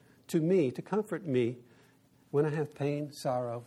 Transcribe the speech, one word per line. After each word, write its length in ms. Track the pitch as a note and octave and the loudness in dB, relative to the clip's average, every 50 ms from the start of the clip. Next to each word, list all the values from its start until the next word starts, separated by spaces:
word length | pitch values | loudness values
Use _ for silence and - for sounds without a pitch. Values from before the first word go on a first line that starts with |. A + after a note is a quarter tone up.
| _ - - _ _ | _ -20 -20 _ _
to 140 | - - E3+ | -2 0 2
me 300 | D3+ E3 F#3+ F#3 D3+ B2+ | 4 4 4 4 4 2
to 100 | A#2 - | 0 -4
comfort 440 | - - F#3+ G#3+ G#3 - F3+ D#3 F#3+ | -6 -4 -2 -2 -2 -2 -6 -6 -4
me 320 | D#3 C3 B2+ A#2+ A#2 B2 - - - - - - _ _ _ _ _ _ _ _ _ | 0 2 2 2 2 -2 -6 -12 -20 -20 -20 -20 _ _ _ _ _ _ _ _ _
when 140 | - C#3+ D3 | 0 2 2
I 40 | D3+ | 2
have 260 | C#3+ D#3+ D3 D3 - | 2 -2 -2 -4 -4
pain, 380 | - C#3+ D3 D3 D3 D3 C#3+ C#3 | -4 -2 -2 -2 -2 -4 -8 -8
sorrow, 500 | - - C#3 B2+ B2 B2 A#2+ A#2 A#2+ A#2+ | -6 -4 -2 -2 -2 -2 -4 -6 -8 -10